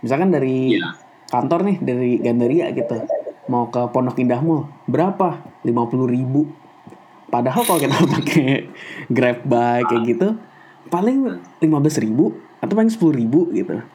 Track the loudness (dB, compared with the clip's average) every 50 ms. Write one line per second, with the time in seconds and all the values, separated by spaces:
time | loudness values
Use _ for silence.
0 | 0 0 0 2 2 2 2 2 2 0 0 0 2 2 2 0 0 -4 -10 -16
1 | -20 -20 -20 -20 -12 -4 -2 -2 0 0 0 0 2 0 0 0 -2 -2 -2 0
2 | 0 0 0 2 2 2 2 2 2 2 2 2 0 0 -4 -4 -4 -4 -4 -6
3 | -4 -4 -6 -6 -6 -10 -14 -12 -6 -2 -2 -2 -2 -2 -2 -2 -2 0 0 -2
4 | -2 0 -2 0 0 0 0 0 2 0 0 0 -2 -6 -12 -12 -6 -4 0 0
5 | 0 0 0 0 -2 -2 -2 -6 -12 -20 -20 -8 -4 -2 0 0 0 0 0 -2
6 | 0 0 0 0 -2 0 0 0 0 0 -4 -18 -20 -20 -20 -20 -20 -20 -20 -20
7 | -20 -20 -20 -20 -10 -4 -2 0 0 0 0 0 0 2 0 0 0 0 2 2
8 | 2 2 2 -2 -2 0 0 2 2 2 0 0 -2 -8 -16 -18 -18 -18 -16 -16
9 | -6 -2 0 2 2 2 0 -2 -2 0 0 2 2 2 2 0 0 0 0 0
10 | 2 0 0 0 0 0 0 -4 -8 -18 -20 -20 -20 -20 -20 -20 -8 -6 -4 0
11 | 0 0 2 0 0 -2 -4 -8 -14 -20 -6 -2 0 2 2 4 2 2 2 0
12 | -2 0 2 2 2 0 0 -6 -16 -20 -12 -10 -4 -2 0 2 2 2 2 2
13 | 2 2 2 2 0 2 2 2 2 2 -2 -4 -4 -4 -6 -8 -8 -12